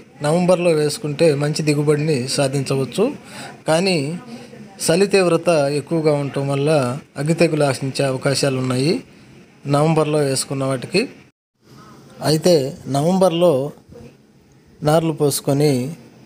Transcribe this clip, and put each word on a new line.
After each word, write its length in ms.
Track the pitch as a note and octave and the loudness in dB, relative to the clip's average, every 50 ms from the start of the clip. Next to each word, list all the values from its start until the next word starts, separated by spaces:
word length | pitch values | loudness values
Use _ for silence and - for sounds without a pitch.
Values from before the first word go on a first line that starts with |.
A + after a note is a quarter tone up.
| - - - - D3 | -6 -14 -10 -6 -2
నవంబర్లో 460 | D3 D#3+ F3+ F3+ E3+ F#3 E3+ F3+ F3 D#3+ D3+ | 0 0 2 2 2 2 2 2 2 2 2
వేసుకుంటే 480 | D3+ D3 - - - D3 C#3+ D3 E3 E3 C#3 C#3 | 0 -2 -2 -4 -6 -6 0 2 2 2 4 2
మంచి 220 | D3 D3 D#3 - D#3 D3+ | 0 -2 -2 -2 0 0
దిగుబడిని 480 | D3 D3 D3 D3+ D3+ C#3+ D3+ D#3+ D3+ B2 B2 C3+ - | 0 2 2 2 2 2 0 0 -2 -2 -2 -4 -2
సాధించవచ్చు. 680 | C#3+ C#3 C3+ C#3 C#3 C3 - C#3 C3+ C3+ B2+ - F3+ G#3 C#4 - - - - - - - - - - - - | -2 -2 0 -2 -2 -2 -2 -2 -2 -4 -4 -2 -2 -2 -2 -2 -6 -14 -18 -18 -16 -16 -18 -18 -8 -2 0
కానీ 300 | D#3 E3 F#3+ G3 F3+ D#3 C3+ D3 F3 F3 - - - - - - - - - - - - - | 0 2 2 0 0 0 -2 -4 -6 -10 -12 -14 -18 -18 -18 -20 -20 -20 -20 -18 -12 -4 0
చలి 220 | - D#3+ F#3 G3 G3 G3 | 2 2 2 2 4 4
తీవ్రత 340 | G3 F#3 E3+ E3 E3 E3 F3+ E3+ D3+ C#3 C#3 D3 C#3+ | 4 4 4 2 2 2 2 2 2 2 0 -2 -4
ఎక్కువగా 340 | C3 - E3 D#3+ D3+ D#3 D3 C#3+ | -4 -2 -2 0 2 2 0 0
ఉండటం 240 | C#3+ C3+ - C#3+ C#3 C#3 | -2 -4 -4 -4 -4 -2
వల్ల 180 | C#3 C#3 C#3 D3+ D#3+ D3 B2+ B2 B2+ D3+ - _ - C#3 | -2 0 0 2 2 2 2 0 -4 -6 -10 _ -10 -6
అగ్గి 140 | C#3+ D#3 E3+ - | -2 -2 2 2
తెగులు 240 | F3 D#3 D#3 D3 D3 C#3 | 2 2 2 2 0 0
ఆశించే 340 | B2 - C#3 C3+ C3 - C#3 C3+ | 0 -2 -4 -6 -2 -2 -2 -2
అవకాశాలు 460 | C3 B2+ - C#3+ C3+ - D3+ C#3 C3 B2+ | -2 -2 -2 -2 -2 0 0 -2 -2 -2
ఉన్నాయి 320 | C3 B2+ B2 B2+ C3+ D#3+ G#3+ C4+ - - - - - - - - - - _ _ - C#3+ C#3+ | -2 -2 -2 0 0 0 -2 -4 -6 -12 -20 -20 -20 -20 -20 -20 -20 -20 _ _ -4 -2 0
నవంబర్లో 480 | C#3+ D3+ E3 D#3+ D#3 D3+ D3 D3+ D3+ C#3+ C3+ | 2 2 2 2 2 0 0 0 0 0 0
వేసుకున్న 420 | C3+ - - - C#3+ C3+ C3+ C3+ | -2 -2 -4 -6 -6 -4 -4 -4
వాటికి. 320 | C3+ B2+ B2+ - - F#3+ B3+ - - - - _ _ _ _ _ _ _ _ _ - - - - - - - - - - - C#3 | -4 -6 -6 -4 -2 -2 -2 -4 -8 -16 -20 _ _ _ _ _ _ _ _ _ -20 -20 -20 -20 -20 -20 -20 -20 -14 -6 -2 0
అయితే 260 | D#3 D#3+ - F3+ F3 D3 C3 C#3 - - - C3 C3 | 0 2 4 4 4 4 2 0 -6 -10 -6 -4 -2
నవంబర్లో 560 | C#3 D3 F3 F#3+ F#3 F#3+ F3+ E3 E3+ F3 F3 C#3+ B2+ C#3 D#3 - - - - - - - - - _ _ _ _ _ _ _ _ _ _ _ - - - D3 | 0 0 2 2 4 2 2 2 4 4 4 4 2 0 -4 -8 -14 -20 -20 -20 -20 -20 -20 -20 _ _ _ _ _ _ _ _ _ _ _ -14 -6 0 2
నార్లు 260 | D#3 E3+ E3 D#3+ D3+ C#3+ | 2 2 2 0 0 0
పోసుకొని 500 | D3+ C#3 C3+ - - D3 C#3 C#3+ D3 D3+ C3+ B2 B2 D3 E3+ - - - - - - | 0 0 0 -2 -2 -2 0 2 2 2 2 0 -2 -6 -10 -14 -18 -20 -20 -20 -20